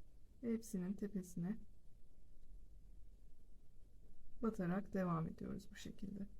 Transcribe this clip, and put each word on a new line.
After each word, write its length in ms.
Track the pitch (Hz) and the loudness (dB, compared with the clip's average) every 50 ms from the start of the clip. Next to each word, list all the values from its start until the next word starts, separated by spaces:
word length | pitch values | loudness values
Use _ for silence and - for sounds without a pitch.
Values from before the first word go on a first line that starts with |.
| - - - - - - - - | -8 -8 -10 -12 -12 -14 -8 0
Hepsinin 520 | - 233 226 220 - - - 185 175 185 202 | 2 4 4 4 2 0 0 2 2 2 2
tepesine 640 | - 208 202 208 190 185 - - 170 170 185 226 233 - - - - - - - - - - - - - - - - - - - - - - - - - - - - - - - - - - - - - - - - - - - - - - - - - - - - - - - - | 0 0 0 0 0 -2 0 0 0 2 2 2 0 -2 -6 -8 -8 -8 -8 -8 -6 -6 -6 -6 -6 -6 -6 -6 -4 -4 -6 -6 -6 -8 -8 -10 -10 -10 -10 -10 -8 -8 -8 -10 -10 -10 -8 -6 -6 -6 -6 -8 -8 -8 -8 -8 -8 -8 -8 -10 -8 -6 -4 -2 0 2 2 4 6
batarak 520 | 226 220 220 - 180 170 180 202 202 - - | 6 6 6 6 6 6 6 4 4 4 4
devam 340 | 190 185 175 165 160 165 | 6 6 6 6 6 4
ediyoruz 400 | - - - - - - - - - | 2 0 -2 -2 -2 -2 -2 -4 -6
bu 40 | - | -6
şekilde. 520 | - - - - - 202 196 202 196 202 - - | -6 -6 -6 -4 -2 -2 -2 0 -2 -2 -4 -4